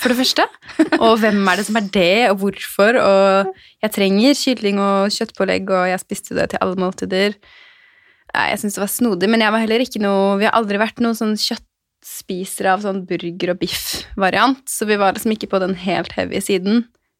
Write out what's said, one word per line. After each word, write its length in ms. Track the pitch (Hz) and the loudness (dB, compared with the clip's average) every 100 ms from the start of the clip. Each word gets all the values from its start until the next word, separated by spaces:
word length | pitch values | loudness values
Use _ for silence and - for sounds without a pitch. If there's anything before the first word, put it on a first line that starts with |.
for 80 | - | -2
det 80 | 240 | 0
første. 280 | 254 - 370 - - - 320 311 | 0 0 -2 -4 -6 -2 0 2
Og 220 | 226 226 | 4 4
hvem 240 | 220 208 196 | 2 2 2
er 40 | 180 | 0
det 60 | 202 | 0
som 100 | 220 | -2
er 120 | 196 | 0
det, 380 | 202 175 208 240 | 2 4 4 2
og 100 | 196 | 2
hvorfor?» 580 | 196 190 - - 202 240 | -2 -4 -6 2 4 4
Og 500 | 196 196 196 196 196 - - _ | 4 4 6 4 0 -4 -16 _
jeg 80 | 220 | -4
trenger 420 | 214 196 196 254 | 0 2 4 4
kylling 460 | 285 - 240 202 202 | 4 0 0 0 0
og 320 | 202 196 202 | 0 2 0
kjøttpålegg, 580 | 208 220 - 190 185 190 | -2 -6 -2 -2 -2 0
og 160 | 190 180 | 0 0
jeg 80 | 185 | -2
spiste 340 | - 202 - | -6 -12 -6
det 140 | - 175 | -4 -2
til 120 | 190 | -2
alle 160 | 190 185 | -4 -2
måltider. 560 | 185 190 190 190 302 - _ - - - _ _ _ _ - | -4 -4 -4 0 -2 -4 _ -20 -20 -20 _ _ _ _ -6
Nei, 140 | - 73 | -2 -2
jeg 40 | 208 | -2
synes 140 | 208 196 | -4 -4
det 40 | 202 | -4
var 80 | - | -2
snodig, 320 | 240 180 196 | 0 0 2
men 160 | 226 | 2
jeg 80 | 214 | 2
var 80 | 220 220 | 2 0
heller 180 | 226 | 0
ikke 160 | 254 220 | -2 -2
noe, 340 | 202 196 196 196 | 0 2 2 2
vi 100 | 208 | 2
har 80 | - | 2
aldri 240 | 214 202 | 0 -2
vært 240 | 220 - | -2 -2
noen 140 | 233 220 | -2 -2
sånn 180 | 220 214 | -2 -2
kjøttspisere 1400 | - 226 - _ _ _ - - - 185 185 - 196 | -4 -6 -12 _ _ _ -18 -16 -10 -8 -8 -4 0
av 120 | 190 208 | 0 -2
sånn 160 | 190 180 | -6 -4
burger- 460 | 175 170 175 175 | -6 -6 -6 -4
og 80 | 180 | -2
biff-variant, 1040 | 180 - - - - - 190 185 240 262 | -4 -4 -8 -10 -10 -2 0 4 2 0
så 220 | - - 214 | -6 -6 -2
vi 80 | 208 | 2
var 160 | 196 | 2
liksom 240 | 180 226 214 | 2 -2 -2
ikke 140 | 202 | -2
på 80 | 196 | -2
den 160 | 185 180 | -2 -4
helt 360 | 180 170 - - | -2 -2 -4 -6
heavy 240 | 185 196 | -4 -4
siden. 460 | - 190 190 233 226 _ _ _ | -2 -2 2 0 0 _ _ _